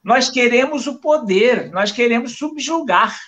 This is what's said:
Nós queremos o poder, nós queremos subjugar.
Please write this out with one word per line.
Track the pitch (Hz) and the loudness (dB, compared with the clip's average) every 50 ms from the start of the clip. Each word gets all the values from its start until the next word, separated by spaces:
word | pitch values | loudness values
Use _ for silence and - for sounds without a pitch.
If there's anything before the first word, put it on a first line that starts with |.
| - | -2
Nós | 196 233 262 247 - | 2 2 2 2 0
queremos | - 262 240 233 233 247 269 294 302 277 - | 0 0 2 4 4 2 2 0 -2 -4 -6
o | 285 - - | -6 -8 -4
poder, | - 311 302 311 240 196 185 190 226 247 233 180 156 - | 0 0 0 0 2 0 2 4 4 4 2 0 -2 -6
nós | 170 185 202 202 | -4 -4 -4 -2
queremos | - - 240 240 233 233 269 247 - | -2 0 0 2 2 0 -2 -4 -8
subjugar. | - 285 302 302 302 254 294 330 330 311 233 180 185 226 220 - - - | -8 -8 -8 -6 -8 -6 -4 -4 -4 -2 0 2 2 2 2 -2 -8 -16